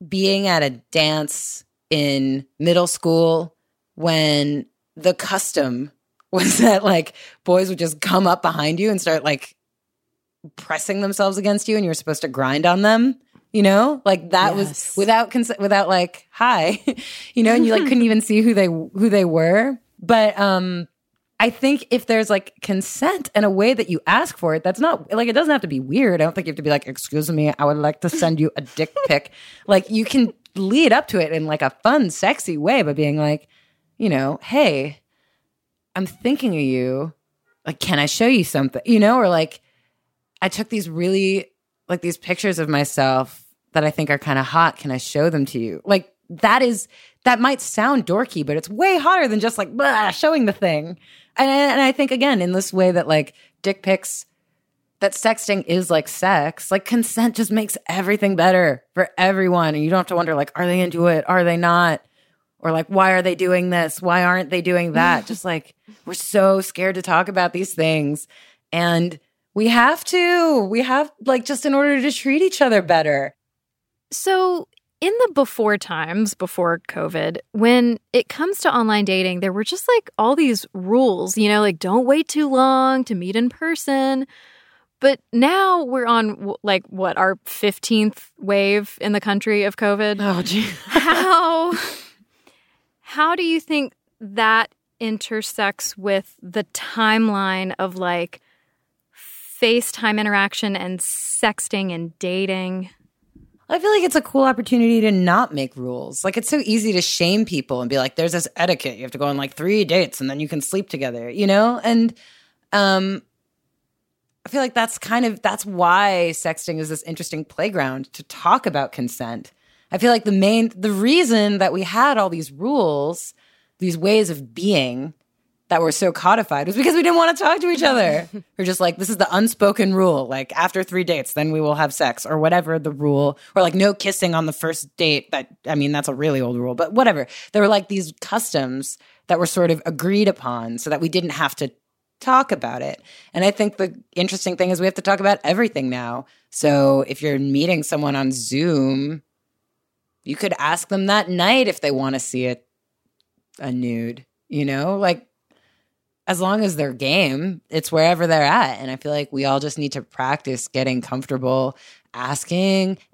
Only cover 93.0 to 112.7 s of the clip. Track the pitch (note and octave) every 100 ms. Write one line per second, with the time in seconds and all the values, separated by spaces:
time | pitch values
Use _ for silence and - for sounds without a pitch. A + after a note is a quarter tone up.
93 | - C#4+ D#4 F4+ E4+ D#4+ D#4 D4+ C4+ -
94 | _ _ G#3+ G3+ A3 A3 - _ _ -
95 | A3+ G#3+ - A3 G#3+ - G3+ - - -
96 | G3 G3 - _ F#3 F#3+ F#3+ - - A3+
97 | A3 A3 A3 G3 F#3+ F#3+ F#3+ - F#3+ F3+
98 | F3+ F3 E3+ - _ _ _ _ _ _
99 | _ _ - - - - A#3 A#3+ A#3 -
100 | A3 G#3+ G#3+ G3+ G3 - G#3+ G3 F3+ F#3
101 | - - - - A3+ G#3+ - G#3 F#3+ E3+
102 | E3+ - F3+ F#3 F#3+ F#3 F#3 F#3 F#3 _
103 | _ _ _ - - _ - E4+ G4 G#4+
104 | F4+ D#4 - C4+ C4 A#3+ A#3 B3 A#3 A#3
105 | G#3+ G3 F3+ F#3 B3 D3 C3+ C3+ B2 B2
106 | C#3+ C3+ F#3+ G#3 - D4 A3+ A3 G#3+ F3+
107 | - - E3+ G#3 A3 D3+ - C3 B2 C3+
108 | C3 - E3+ E3+ E3 - F3 D#3+ C3+ A2
109 | B2+ B2+ C#3+ C#3 C#3 - E3+ G#3+ E3+ F3+
110 | D3+ - C3+ C#3 D3+ D#3 C3+ F#3+ G3 C#3+
111 | C3+ A#2+ A#2+ C#3 G3+ G3 A3+ A#3+ A3+ A#3
112 | A3+ - - _ _ _ _